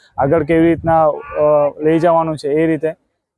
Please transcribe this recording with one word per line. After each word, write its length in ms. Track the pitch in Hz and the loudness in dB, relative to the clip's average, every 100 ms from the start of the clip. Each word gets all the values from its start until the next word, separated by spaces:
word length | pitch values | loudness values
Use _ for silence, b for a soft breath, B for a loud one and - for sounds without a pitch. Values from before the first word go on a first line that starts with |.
| b - | b -4
આગળ 260 | 139 160 | 0 0
કેવી 220 | 151 165 165 | 0 2 2
રીતના, 400 | 165 170 160 156 | 0 0 2 2
અ, 360 | 147 - 151 151 151 147 143 | -2 -8 -2 2 2 0 -2
લઈ 180 | 151 165 | 0 2
જવાનું 380 | 170 165 160 156 | 2 0 0 -4
છે 120 | 143 | -4
એ 180 | 151 160 | -2 0
રીતે 300 | 156 156 170 _ _ _ | -2 -4 -8 _ _ _